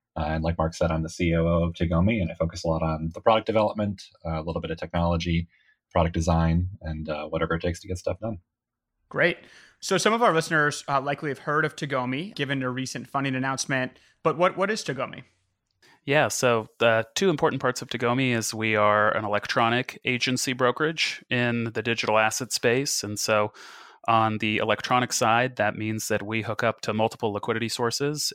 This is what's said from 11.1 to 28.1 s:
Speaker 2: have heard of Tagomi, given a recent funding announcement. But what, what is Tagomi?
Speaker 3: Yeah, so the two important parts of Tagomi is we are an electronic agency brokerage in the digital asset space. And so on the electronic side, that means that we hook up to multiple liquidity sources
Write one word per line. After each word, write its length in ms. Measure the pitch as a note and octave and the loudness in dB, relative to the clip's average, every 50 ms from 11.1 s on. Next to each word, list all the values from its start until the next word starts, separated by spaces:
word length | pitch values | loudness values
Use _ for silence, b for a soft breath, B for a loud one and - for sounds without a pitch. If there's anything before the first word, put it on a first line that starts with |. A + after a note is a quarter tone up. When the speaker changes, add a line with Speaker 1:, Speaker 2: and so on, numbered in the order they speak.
| D3 C#3+ - D3+ | -4 -4 -4 -6
Speaker 2:
have 120 | C3+ - | -6 -6
heard 260 | - - D3 D3+ D#3 | -4 -2 0 0 0
of 100 | D3+ - | 0 -2
Tagomi, 580 | - - C#3+ C#3 C3 B2 B2 C3 C3+ F3 G#3 - | -4 -8 -4 -2 -2 -2 -2 -4 -4 -6 -8 -6
given 280 | - C#3+ C3 C#3 C#3 C3 | -6 -4 -2 -2 -2 -2
a 80 | B2+ | -4
recent 360 | B2 B2+ C3 B2 - C3 A#2 | -4 -4 -6 -8 -8 -10 -10
funding 280 | - - C#3 C3+ C#3 C3 | -6 -4 -4 -2 -2 -2
announcement. 640 | C3 C3 C3+ C3+ B2+ - - C#3+ C3 B2+ B2+ - b b b b b b | -2 -2 -2 -2 -2 -2 -2 0 -2 -2 -2 -6 b b b b b b
But 160 | D#3+ D3+ D3+ | 0 2 4
what, 180 | F3 F#3 - | 2 2 2
what 140 | E3 F#3 G3 | 2 -2 -2
is 120 | A3 G#3+ - | -2 -4 -4
Tagomi? 420 | - C#3 B2+ B2+ A2 - - B2 _ _ _ _ _ _ _ _ _ _ _ b b b b b | -6 -4 -4 -6 -8 -8 -12 -18 _ _ _ _ _ _ _ _ _ _ _ b b b b b
Speaker 3:
Yeah, 220 | - C3+ D3+ C#3 G#2+ | 0 2 2 2 2
so 400 | - - - B2+ A#2+ A2+ A2 A2 _ - | 0 2 2 2 2 2 0 -4 _ 2
the 280 | A#2 A#2 A2+ A2+ A2 - - | 4 4 4 4 2 -2 -2
two 140 | - G3 G3 | 0 2 2
important 320 | E3 C#3+ E3 D3+ - C3+ | 2 2 0 0 0 0
parts 220 | - B2+ B2 - A#2 | -2 -2 -2 -2 -6
of 60 | - | -8
Tagomi 460 | - A#2 A#2+ A#2+ A#2+ C3 C3+ B2+ A#2+ | -6 -2 0 0 0 2 2 2 2
is 200 | A2+ G#2+ - - | 0 -2 -2 -4
we 220 | A2 A2 A2 A2 | -2 -2 0 2
are 380 | G#2 G#2 G#2 G#2 G#2+ G#2 G#2+ - | 4 4 4 4 4 4 4 2
an 100 | A2 A2 | 0 -2
electronic 760 | G#2 G#2 G#2 - - - C3+ A#2+ A2+ A#2 B2 B2+ - - - - | -2 -2 -2 -2 0 0 2 2 4 2 0 -2 -4 -8 -8 -4
agency 480 | - B2+ A#2+ - - B2+ B2 - - B2+ | -4 -2 0 0 0 0 0 -2 -2 -2
brokerage 680 | B2 C3 B2 B2 - D#3 D3+ E3 D#3 - - - - - - | 2 2 2 2 2 -2 -2 -2 -2 -4 -4 -4 -8 -8 -4
in 340 | B2+ B2 A#2+ A#2+ A#2+ A#2 A#2 A2+ A2 | -2 0 0 2 0 0 -2 -2 -4
the 80 | A2+ A2 | -4 -2
digital 360 | A#2+ A#2 A2 - - G#2+ A2 | -2 -2 0 0 2 4 4
asset 340 | A2 A2 - - C3 A2 - | 4 4 2 -2 -6 -4 -4
space. 520 | - - B2 A#2 B2+ C#3 C#3+ - - - | 0 2 2 2 2 2 0 -2 -4 -4
And 140 | G#2 G#2 G#2 | -6 -6 -4
so 340 | - - A2 G#2+ G#2 G#2+ B B B B B B B B B B B | 0 2 2 2 2 0 B B B B B B B B B B B
on 320 | - A2+ A2+ A2 A2 G#2+ G#2+ | 2 4 4 4 2 0 0
the 200 | - G#2+ G#2+ - | 0 0 0 0
electronic 540 | - A2 G#2+ - - - B2+ B2 B2 A#2 - | 2 0 0 0 0 0 2 2 2 0 0
side, 440 | - B2 A2+ A2+ A#2 B2 C3 B2+ | 0 2 4 4 4 2 0 0
that 200 | - G#2 G#2 - | 0 0 0 0
means 320 | - G#2+ A2 A2 A2 - - | -2 -4 -4 -4 -4 -2 -2
that 140 | G#2+ G#2 G2+ | -2 -2 -2
we 200 | G2+ A2 A2+ G#2 | -2 -4 -4 -4
hook 200 | G#2+ A2 - - | -4 -4 -2 0
up 180 | A2+ G#2+ - - | 0 0 -2 -4
to 120 | - G#2+ | -4 -2
multiple 380 | G#2+ A2 A2+ - - - A2 G2+ | 0 0 0 0 -2 -4 -2 -2
liquidity 360 | G2+ - - A2 A2 A#2+ A2+ | -2 -2 -2 -2 -2 -2 -4
sources 640 | - - B2 A#2 A2+ - C#3 C#3+ | -4 -2 -2 -2 -2 -2 -4 -4